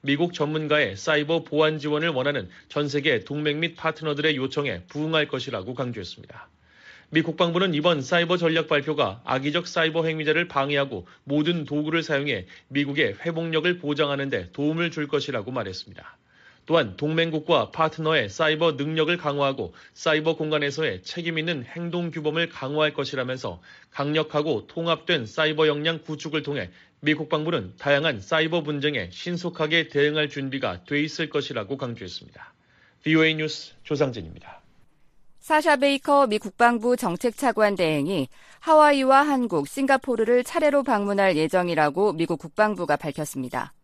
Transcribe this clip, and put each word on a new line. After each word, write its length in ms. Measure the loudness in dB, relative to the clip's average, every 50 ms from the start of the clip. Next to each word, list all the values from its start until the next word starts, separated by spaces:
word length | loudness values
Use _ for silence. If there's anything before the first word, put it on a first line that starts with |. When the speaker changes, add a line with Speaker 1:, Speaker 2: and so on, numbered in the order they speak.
| 0
Speaker 1:
미국 300 | 0 0 2 0 -2 0
전문가의 640 | -2 -2 -2 -2 -4 0 2 2 2 2 0 -2
사이버 460 | -6 -2 0 0 0 2 0 -2 -2 -2
보안 380 | -2 2 2 4 4 2 0
지원을 300 | -2 -2 -2 0 0 -2
원하는 380 | -2 0 0 0 -2 -2 -6 -8 -14 -20 -20 _
전 200 | -4 -2 -2 0
세계 360 | -2 0 0 2 0 0 -2
동맹 340 | -4 -6 -4 -2 -2 -2 -2
및 160 | -4 -6 -6
파트너들의 600 | -4 -4 -4 -4 -2 -4 -4 -4 0 0 0 0
요청에 480 | 0 -2 -4 -4 -4 -4 -4 -6 -8 -10
부응할 420 | -10 -6 -6 -4 0 0 0 0
것이라고 480 | 0 -4 -6 -6 -6 -8 -8 -6 -8 -6
강조했습니다. 720 | -6 -6 -6 -6 -8 -10 -12 -14 -18 -20 -20 -20 -20 -20 _ _ _ _ _ _ _ -20 -20 -20 -20 -18 _ 0
미 100 | 0 0
국방부는 520 | 0 0 0 0 2 2 2 0 2 0
이번 280 | 2 2 2 2 2 0
사이버 340 | 0 2 2 2 2 0
전략 320 | 2 2 2 2 0 0 2
발표가 520 | 0 0 0 0 0 0 0 0 -2 -6 -4
악의적 420 | -2 -2 0 0 0 -2 -2 -4
사이버 380 | -2 -2 0 0 0 0 0 0
행위자를 420 | 0 -2 -2 0 0 2 2 0
방해하고 640 | 0 -2 -2 0 0 0 0 0 0 -4 -10 -10 -12 -20 _ _
모든 400 | -2 0 2 2 2 0 -2 -2
도구를 400 | -4 -4 -2 -2 0 -2 -2 0
사용해 420 | 0 -2 -2 0 -2 -4 -4 -6 -10 -18 -20 _ _
미국의 480 | -2 -2 0 0 2 0 0 0 0 -4 -6
회복력을 520 | -4 -4 -2 -4 0 0 2 2 2 0 0
보장하는 520 | -2 -4 0 0 0 0 0 -2 -2 -2
데 180 | -4 -4 -6 -6 _
도움을 400 | -2 -2 0 0 0 -2 -4 -2
줄 160 | -6 -6 -2
것이라고 420 | -2 -4 -2 -2 -6 -6 -6 -4
말했습니다. 680 | -6 -6 -6 -6 -8 -12 -14 -16 -20 -20 -20 -20 -20 _ _ _ _ _ -20 -20 _ _ _
또한 300 | 2 2 2 2 2 -2
동맹국과 760 | -4 -4 0 0 0 0 0 0 -4 0 2 2 2 2 0 0
파트너의 560 | 0 0 0 0 -2 -2 0 2 2 0 -2
사이버 440 | -2 0 2 2 2 2 2 0 0
능력을 440 | 0 -4 -2 0 0 2 0 0
강화하고 580 | -2 -2 -4 -2 0 0 0 0 -2 -6 -8 -10 -16 -20 -20 _
사이버 440 | -4 0 0 2 2 2 0 0
공간에서의 680 | 0 -2 -2 0 0 0 -2 -2 -2 -2 -2 -4 -6 -10
책임 340 | -10 -10 -6 -6 -4 -4
있는 280 | -4 -4 -4 -4 -6 -6
행동 480 | -10 -10 -8 -8 -4 -4 -4 -4 -4 -6
규범을 360 | -4 -4 -2 0 0 -2 -2
강화할 460 | -4 -8 -8 -4 0 0 0 0 0
것이라면서 680 | -2 -6 -4 -4 -6 -4 -4 -6 -6 -6 -8 -8 -10 _ -20 -20 -20 -20 _
강력하고 800 | _ -4 -4 0 0 0 -2 0 -2 -2 0 0 -2 -2 -4 -6
통합된 580 | -8 -6 -2 -2 -2 -2 0 -2 -2 -2 -2
사이버 400 | -6 -2 0 0 0 2 2 2
역량 340 | 2 2 0 -2 -2 -2 -4 -6
구축을 400 | -10 -10 -8 -8 -4 -4 -4 -4
통해 260 | -4 -6 -6 -6 -8 -12 -20 -20 _ _ _
미 140 | 0 0 0
국방부는 600 | 0 0 -2 -2 0 0 0 -2 -2 -4 -6 -12
다양한 440 | -6 2 2 2 4 4 0 -2 -2
사이버 420 | -4 0 0 2 2 2 0 -2 -2
분쟁에 460 | -2 -4 -2 -2 -2 -2 -2 -6 -8
신속하게 760 | -10 -10 -8 -6 -6 -4 -4 -6 -4 -2 -2 2 2 0 0 0
대응할 400 | 0 2 2 2 2 0 -2 -2
준비가 560 | -4 -6 -6 -6 -4 -4 -4 -4 -4 -6 -8
돼 180 | -4 -2 -2 -2
있을 260 | -2 -4 -6 -6 -2
것이라고 480 | -2 -4 -4 -4 -6 -8 -6 -6 -6
강조했습니다. 800 | -6 -6 -8 -8 -10 -12 -14 -14 -14 -16 -18 -20 -20 -20 -20 _ _ _ _ _ _ _ _ _ _ _
비오에이 320 | 2 4 4 4 4 2
뉴스 380 | 0 -4 -6 -6 -8 -14 -18 -20 -20 -6
조상진입니다. 800 | -4 0 0 0 0 0 -6 -10 -12 -16 -18 -20 -20 -20 -20 _ _ _ _ -20 _ _ _ _ _ _ -20 -20 -20 -20 -20
Speaker 2:
사샤 340 | -2 2 2 4 6 4 4
베이커 540 | 6 4 2 2 2 2 4 4 6 6 4
미 100 | 2 -2
국방부 580 | -2 -6 0 4 4 4 6 4 2 2 2
정책차관 800 | 2 0 -2 -2 0 -2 -2 -2 0 0 0 4 4 4 4 4
대행이 540 | 2 2 2 2 2 0 0 0 -2 -2 -4 -6 -20 -20 -20 -20 -10
하와이와 600 | 2 6 8 8 10 8 8 6 6 6 6 6 6
한국, 440 | 6 2 2 2 2 0 0 -2
싱가포르를 800 | -2 -2 -2 2 4 4 2 2 -2 0 0 2 4 4 2 2
차례로 400 | 2 -2 2 2 4 4 4 2
방문할 520 | 2 2 2 2 0 2 4 4 4 4
예정이라고 760 | 4 2 2 2 2 2 2 2 2 2 2 2 2 2 2 2
미국 260 | 0 -2 -2 -2 -6
국방부가 560 | -6 -12 0 2 2 2 2 -2 0 0 0
밝혔습니다. 800 | 0 0 -6 -6 -6 -6 -6 -6 -8 -8 -6 -6 -6 -6 -6 -12 _